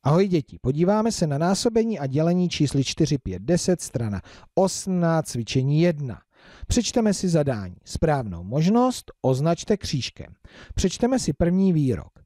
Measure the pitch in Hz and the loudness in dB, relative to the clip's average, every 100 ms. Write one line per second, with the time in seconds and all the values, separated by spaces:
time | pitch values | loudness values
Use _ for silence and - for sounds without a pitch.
0 | 131 160 202 175 - 85 123 143 175 214 | 2 2 4 0 -2 -6 -4 0 2 2
1 | 226 - 165 139 170 190 240 226 226 190 | 0 0 -2 0 0 0 2 0 0 -2
2 | 139 135 165 180 175 - 143 139 131 - | -2 0 2 2 0 0 0 2 -2 0
3 | 151 147 - 90 113 135 - 139 - 123 | 0 0 -4 -8 0 0 2 -2 -4 -6
4 | 113 95 - - - - 190 - 190 180 | -4 -6 -10 -20 -6 0 0 -2 -4 0
5 | 170 160 151 120 113 135 131 151 175 151 | 2 0 -2 -8 -2 -2 2 2 2 0
6 | 135 92 _ _ - - - 240 220 247 | -8 -10 _ _ -20 -20 -2 -2 0 0
7 | 220 185 185 165 139 113 92 87 - - | 2 0 0 2 0 -2 -8 -14 -14 -2
8 | 160 143 110 85 90 131 170 233 254 247 | 0 0 -2 -8 -4 0 2 4 2 -2
9 | - - 127 131 156 170 - 208 - 139 | -14 -4 0 2 0 -2 -2 -2 -2 -4
10 | - - - - - - - - 190 - | -4 -12 -20 -20 -20 -20 -8 -2 -2 0
11 | 233 262 - 160 175 180 190 165 135 92 | 0 0 -2 0 2 4 2 2 2 -2
12 | - _ | -6 _